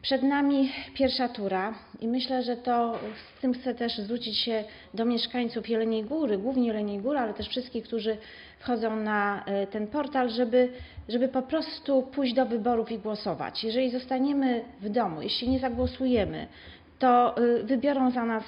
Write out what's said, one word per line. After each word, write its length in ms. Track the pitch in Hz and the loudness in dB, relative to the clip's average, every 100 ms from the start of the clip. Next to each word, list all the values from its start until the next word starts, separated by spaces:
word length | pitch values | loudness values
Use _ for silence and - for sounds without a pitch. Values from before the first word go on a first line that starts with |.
Przed 220 | - 269 | 0 2
nami 480 | 269 285 277 277 269 - - | 2 4 4 4 2 0 -12
pierwsza 360 | - 262 262 240 | 0 0 2 -2
tura 440 | 233 196 185 196 226 - - | -2 -2 -2 -2 -6 -16 -6
i 80 | 226 | -2
myślę, 360 | 247 247 254 | -2 0 -2
że 140 | 240 240 | 0 -2
to 420 | 247 240 233 226 214 220 - - | 0 2 2 -2 -8 -10 -18 -2
z 40 | |
tym 120 | 262 | -2
chcę 220 | 247 262 240 | 0 -2 -2
też 220 | 233 233 | -4 -4
zwrócić 400 | 202 240 233 214 | -4 -4 -4 -4
się 260 | 240 220 214 - - | 0 -2 -4 -14 -12
do 120 | - 233 | -2 0
mieszkańców 640 | 233 - 247 233 233 226 | 0 0 -2 -2 -4 -2
Jeleniej 340 | 226 226 220 | 0 2 0
Góry, 340 | 214 311 285 196 | -2 -2 0 0
głównie 300 | 220 262 240 | 0 2 2
Jeleniej 320 | 214 208 202 | 0 -2 -2
Góry, 200 | 226 285 | 0 0
ale 140 | 226 | -2
też 160 | 202 214 | -4 -6
wszystkich, 340 | 254 247 233 | -6 -4 -8
którzy 340 | 220 226 214 214 - - - - | -4 -4 -2 -4 -8 -20 -20 -12
wchodzą 360 | - 240 226 220 | -2 0 0 0
na, 500 | 214 208 202 202 - | 0 2 2 0 -2
e, 220 | 196 196 | -2 -2
ten 200 | 214 214 | -4 -2
portal, 420 | 302 277 262 247 | -2 0 0 0
żeby, 400 | 226 240 247 247 - - - - | 2 4 4 4 0 -14 -14 -4
żeby 180 | 233 262 | 0 2
po 140 | 262 | 0
prostu 600 | 254 311 - - - 269 | 0 -2 -2 -8 2 2
pójść 320 | 262 285 262 | 2 0 2
do 120 | 233 262 | 2 2
wyborów 460 | 233 214 233 226 | 2 2 0 0
i 60 | 226 | -4
głosować. 680 | 226 208 202 156 147 - | -4 -4 -4 -4 -4 -4
Jeżeli 260 | 220 233 262 | -2 0 0
zostaniemy 720 | 247 254 262 269 285 262 233 - - | -2 -2 0 2 4 2 0 -4 -8
w 80 | 202 | -2
domu, 320 | 226 202 156 | 0 0 -2
jeśli 280 | 214 - 247 | -4 -2 0
nie 100 | 262 | 0
zagłosujemy, 880 | 254 240 254 254 262 240 160 156 156 - - - - - | 0 0 -2 0 2 4 2 -4 -10 -14 -20 -20 -20 2
to, 360 | 254 247 247 - | 6 6 6 4
y, 260 | 240 240 | 4 4
wybiorą 480 | 214 262 277 277 254 | 2 2 2 4 2
za 140 | 247 233 | 2 0
nas 180 | 220 | -2